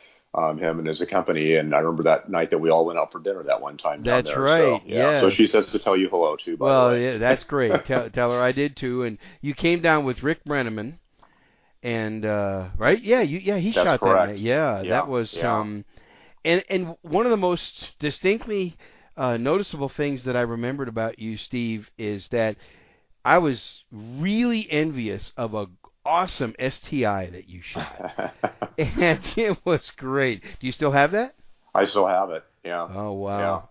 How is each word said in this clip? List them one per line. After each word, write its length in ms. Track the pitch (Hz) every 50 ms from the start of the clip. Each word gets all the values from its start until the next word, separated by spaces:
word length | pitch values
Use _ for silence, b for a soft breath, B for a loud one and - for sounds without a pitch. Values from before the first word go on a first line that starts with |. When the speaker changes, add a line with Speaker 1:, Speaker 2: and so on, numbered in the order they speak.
| b b b b b b -
Speaker 1:
um, 240 | 80 80 78 78 78
him 180 | 87 82 80
and 100 | 82 80
his 160 | 80 80 78 90
company." 500 | - 98 92 82 - 85 78 78 78 80
And 180 | 80 76 76 76
I 60 | 78
remember 240 | 78 82 82 78 80
that 260 | 80 80 - - -
night 220 | 95 82 82 80
that 80 | 87 80
we 100 | 80 82
all 160 | 80 80 82
went 140 | 85 85 82
out 120 | 76 -
for 60 | -
dinner 240 | 87 78 95 98 90
that 180 | 76 69 64 57
one 180 | 69 71 73
time 260 | 73 - 78 76 73 110
down 140 | 120 123
Speaker 2:
That's 120 | 127 123 -
Speaker 1:
there. 100 | 147 131
Speaker 2:
right, 400 | 135 143 156 165 160 143 - -
Speaker 1:
So, 20 | -
yeah. 340 | - - - - 147 151 139
So 60 | 120 95
Speaker 2:
yes. 40 | 98
Speaker 1:
she 120 | - 110
says 240 | 101 - 107 101 -
to 80 | - 104
tell 180 | - 107 98
you 100 | 95 95 90
hello, 260 | 95 90 85 76 76
too, 200 | - - - 170
by 100 | - -
Speaker 2:
Well, 220 | 135 135 131 123 123
Speaker 1:
the 40 | 123
way. 160 | 120 123 131 123
Speaker 2:
yeah, 40 |
that's 260 | 107 113 123 135 131 -
great. 380 | - 143 143 127 110 101 143 -
Speaker 1:
<laughs> 0 |
Speaker 2:
Tell, 260 | - 135 127 117 113
tell 200 | - 127 123 120
her 80 | 123 123
I 120 | 123 127
did, 240 | 127 135 143 147 135
too. 240 | - 135 127 123 127 123
And 120 | 117 110 - B B B B
you 140 | B 143 139
came 260 | - - 170 170 175
down 240 | 165 165 156 151 143
with 160 | 131 123 -
Rick 220 | 131 147 165 - -
Brenneman, 520 | 147 147 139 127 113 110 107 104 131 170 - _ _ _ b b b b b b b b b b b b b
and, 420 | - 120 117 113 110 107 110 110 107
uh, 420 | 107 104 104 101 98 98 95 92 92 -
right? 240 | - 107 131 190 233
Yeah, 200 | 254 196 240 254
you, 180 | 214 143 147 185
yeah, 180 | 190 196 208
he 140 | 190 170 214
Speaker 1:
That's 140 | 226 - 90
Speaker 2:
shot 120 | 180 147 123
Speaker 1:
correct. 160 | - 95 95 95 87
Speaker 2:
that 0 | 101 104
night. 60 | 98
Yeah, 420 | 107 117 127 151 160 139 110 95
Speaker 1:
Yeah, 80 | 95 87
Speaker 2:
that 160 | 110 127 85
was, 260 | 139 127 123 113 107 -
Speaker 1:
yeah. 240 | 85 82 85 107 107
Speaker 2:
um, 260 | 107 104 104 104 101 b b b b b b b b b b b b
and, 180 | 156 170 185 - -
and 260 | 196 185 185 165 170 -
one 240 | - 170 151 190 233
of 60 | 247
the 60 | 226
most 560 | 208 185 180 175 165 - - - - - - -
distinctly, 800 | - 147 147 139 - - 185 208 226 - 226 208 196 185 175 160 b b b b b b b b
uh, 220 | - 135 127 120
noticeable 520 | 117 117 135 165 196 202 - - 151 139 131
things 360 | - - 147 143 139 127 123
that 100 | 127 123
I 60 | 123
remembered 480 | 120 117 117 117 117 120 135 143 139 120
about 280 | 110 113 113 113 110
you, 200 | - 110 110 110
Steve, 520 | 104 - - - 123 120 113 113 107 104 - _
is 300 | - 113 104 104 98 92
that 280 | - - 117 113 110 104 - b b b b b b b b b b b _ -
I 140 | - 151 180
was 440 | 175 147 127 110 - - - - _ _
really 760 | - 107 107 113 123 135 156 190 208 226 247 240 233 220 208 -
envious 600 | 160 151 156 160 147 127 113 107 98 101 - - -
of 180 | - 120 110 104
a 140 | 107 101 92 90 _ _ - _ _ -
awesome 500 | 139 160 175 185 180 - - 139 110 -
S 220 | - 127 131 131 -
T 260 | - - 151 139 120
I 240 | 104 101 98 92 90
that 200 | 87 90 - -
you 120 | 90 90
shot. 720 | 87 - - - - - - 95 92 - - - 98 90 - -
Speaker 1:
<laughs> 40 | - - - - - - -
Speaker 2:
And 420 | - 156 117 - - 175 170 156 190 - - -
it 220 | 214 226 208 180 - -
was 240 | 151 156 139 - - -
great. 460 | - 135 131 131 139 135 127 113 95 - B B B
Do 60 | -
you 40 | 127
still 200 | - - 151 143
have 200 | 139 139 139 151
that? 240 | 185 214 240 269 - _ - - - _ _ _ -
Speaker 1:
I 100 | - 101
still 220 | 101 - 104 95
have 220 | 92 92 92 98 92
it, 140 | 82 80 - _ _ _ -
yeah. 240 | 87 87 87 85 87
Speaker 2:
Oh, 220 | 92 98 104 104 101
wow. 560 | 98 98 98 101 101 101 98 85 82 - -